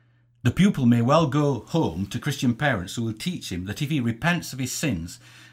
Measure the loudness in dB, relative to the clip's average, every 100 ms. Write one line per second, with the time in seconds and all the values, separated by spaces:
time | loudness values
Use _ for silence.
0 | _ _ _ _ -2 4 4 4 4 6
1 | 6 4 4 2 2 0 -2 0 0 -2
2 | -6 -4 -4 -2 0 0 0 0 -4 -6
3 | -6 -4 -6 -6 -6 -8 -6 -4 -2 0
4 | 0 0 0 -2 -4 -8 -6 -4 -4 -4
5 | -6 -14 -20 -20 -16